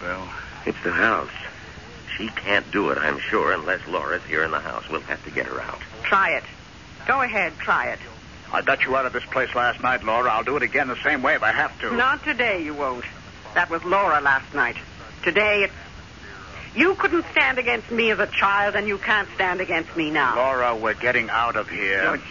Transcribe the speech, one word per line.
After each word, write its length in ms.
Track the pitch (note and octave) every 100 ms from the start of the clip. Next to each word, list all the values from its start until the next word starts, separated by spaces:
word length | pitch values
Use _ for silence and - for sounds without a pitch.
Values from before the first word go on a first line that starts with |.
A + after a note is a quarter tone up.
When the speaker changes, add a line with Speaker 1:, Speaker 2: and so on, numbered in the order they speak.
Speaker 1:
Bill? 200 | F2+ F#2 F#2 - - - -
Speaker 2:
It's 160 | -
the 80 | F2+
house. 380 | F2 A2 F#2+ C2+ - - - - - - - - -
She 100 | A2+
can't 400 | - F#2+ G2+ -
do 180 | F#2 E2
it, 60 | C#2
I'm 220 | D2+ C#2
sure, 340 | - G#2+ D#2
unless 320 | F2+ D#2 F2+ -
Laura's 360 | F2 C#2+ F2
here 200 | D#2 D#2
in 80 | D#2+
the 80 | D2+
house. 280 | D#2+ A#1 -
We'll 120 | D#2
have 220 | C2 D2+ -
to 60 |
get 160 | C#2 B1+
her 120 | C2
out. 200 | - - - -
Speaker 3:
Try 280 | - G3 F3+
it. 120 | C3+ - - - - - - -
Go 140 | C4+
ahead, 320 | B3 G#3+ E3+ -
try 300 | - E3+ B2
it. 120 | A2 - - - - -
Speaker 1:
I 80 | F#2+
got 220 | B2 C3+ -
you 100 | C3
out 100 | B2+
of 80 |
this 120 | A#2+ -
place 280 | C3 A#2+ B2
last 260 | A#2+ A2+
night, 220 | B2 B2
Laura. 280 | A2 A#2 B2
I'll 120 | A2
do 120 | A#2 C#3+
it 80 |
again 240 | A#2 C#3+ C3+
the 140 | A#2
same 180 | C#3+ D3
way 100 | C3 D3
if 80 |
I 80 | G#2+
have 260 | A#2 D3 -
to. 100 | A#2+
Speaker 3:
Not 320 | A#3 B3+ C#4+
today, 400 | D4 B3 A#3 F#3
you 100 | D3+
won't. 300 | D3 C#3 B2 - - - - - F3
That 140 | F3
was 140 | E3
Laura 380 | F3 G3 G3 D3+
last 320 | C#3 C3+ -
night. 240 | C#3+ A#2+ - - - - -
Today, 400 | F3 F#3+ G#3+ G#3
it's... 100 | F#3+ - - - - - - - - - - -
You 200 | E4+ F#4+
couldn't 300 | F#4+ E4 -
stand 260 | D#4+ C4+ B3+
against 320 | A#3 A#3 -
me 180 | A#3 A3+
as 80 | G3
a 80 | G3+
child, 480 | - G3 G3+ G3+ G3+
and 120 | G#3
you 100 | G3
can't 300 | - G#3+ F#3+ -
stand 240 | F#3 F#3
against 340 | F3+ E3+ D#3 E3+
me 120 | D3+
now. 240 | D3+ C3 A2+
Speaker 1:
Laura, 400 | C3 B2+ B2 A2+
we're 180 | A2 G#2+
getting 340 | A#2+ A#2+ A2+
out 260 | A2+ A#2 G#2+
of 140 | G2+
here. 340 | E2+ G2 G2
Speaker 3:
You're 180 | F#2+ - -